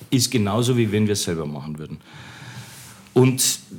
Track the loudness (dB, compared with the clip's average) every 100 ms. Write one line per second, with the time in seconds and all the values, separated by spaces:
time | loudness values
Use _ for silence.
0 | -2 0 2 2 2 2 2 2 2 2
1 | 2 0 -2 -4 -4 -8 -10 -10 -10 -14
2 | -16 -20 -20 -20 -18 -18 -18 -18 -20 -20
3 | -2 4 4 4 0 -2 -8